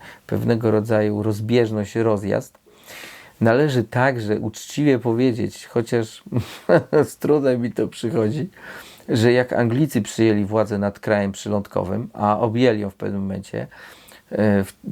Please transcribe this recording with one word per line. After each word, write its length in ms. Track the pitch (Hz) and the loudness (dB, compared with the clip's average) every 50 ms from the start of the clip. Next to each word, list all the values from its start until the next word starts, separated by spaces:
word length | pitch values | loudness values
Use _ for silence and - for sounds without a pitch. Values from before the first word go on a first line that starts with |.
| - - - - _ - | -12 -20 -20 -20 _ -6
pewnego 440 | 107 107 113 117 117 113 117 110 | -4 -2 0 0 0 2 2 2
rodzaju 520 | 107 107 104 113 110 107 107 107 104 104 104 | 2 2 2 2 0 2 2 0 0 -2 -2
rozbieżność, 720 | 110 107 107 107 110 120 123 117 107 110 107 104 - - | -2 -2 -4 -2 2 2 2 2 2 0 -4 -4 -4 -2
rozjazd. 640 | 113 113 113 107 98 101 98 104 113 127 - - _ _ _ _ _ - - - - - - - - - - - _ | 0 0 2 0 0 0 -2 -2 -4 -4 -6 -14 _ _ _ _ _ -20 -20 -20 -20 -18 -20 -20 -20 -20 -20 -4 _
Należy 420 | 110 113 113 131 151 151 131 123 110 | 2 4 4 4 2 2 2 0 -2
także 560 | - - 123 127 139 131 120 107 104 107 - | 0 0 2 2 2 0 -2 -2 -2 -2 -2
uczciwie 600 | - 113 - - - - - 143 147 147 131 117 | -2 -6 -8 -10 -14 -10 -6 0 2 2 2 2
powiedzieć, 640 | 110 123 113 117 127 131 113 120 120 101 - - - | 2 0 0 2 2 2 0 0 -4 -6 -6 -12 -18
chociaż 580 | - - 120 113 - 127 117 110 110 - - - - - 120 - - - - | -4 -4 -4 -2 0 -2 -2 -2 -4 -8 -16 -14 -6 -6 -4 -4 -6 -10 -10
<laughs> 520 | - - - 160 - - - 156 135 - | 0 2 4 4 4 2 2 2 2 2
z 80 | - - | -2 -6
trudem 440 | - 147 151 151 139 135 127 120 | 0 0 2 2 2 2 0 0
mi 100 | 120 117 | -2 -4
to 160 | - - 110 95 | -2 -4 -4 -4
przychodzi, 640 | - - - 113 - 113 110 107 113 156 170 190 - - - - - - - - - - - - | -4 -6 -6 -2 0 0 0 0 0 -2 -6 -8 -10 -16 -20 -20 -18 -18 -20 -20 -20 -18 -6 -2
że 220 | 147 117 110 120 | 0 4 4 6
jak 220 | 120 123 123 - - | 6 4 2 2 0
Anglicy 480 | - 120 113 117 131 160 143 - 120 | 0 0 2 2 2 0 0 0 -2
przyjęli 440 | 101 - - - 113 113 107 104 101 | -2 -2 0 2 2 4 4 2 0
władzę 320 | 98 107 110 107 98 107 101 | 0 0 0 0 0 0 -2
nad 220 | 101 101 101 - | -2 -2 -4 -4
krajem 320 | - - 107 101 101 98 | -2 0 0 0 0 -2
przylądkowym, 800 | 98 - - 104 104 101 98 - - 95 95 92 98 104 123 - - | -4 -6 -6 -4 -4 -4 -4 -4 -4 -4 -2 -2 -4 -6 -6 -8 -6
a 260 | - 104 104 104 - | -2 0 2 2 2
objęli 420 | 120 113 107 120 131 123 107 104 | 0 0 2 2 2 2 2 2
ją 80 | 104 98 | -2 -6
w 60 | - | -8
pewnym 260 | - - 101 101 98 | -8 -8 -6 -4 -4
momencie, 460 | 98 98 98 98 101 - - 113 123 - - - - - - - - - - - _ _ | -4 -4 -6 -6 -8 -8 -8 -8 -8 -10 -12 -20 -20 -20 -20 -20 -20 -20 -20 -20 _ _
e, 320 | - 101 104 107 101 98 98 | -2 0 2 2 2 2 0
w, 100 | - - _ - 104 | -2 -8 _ -10 -4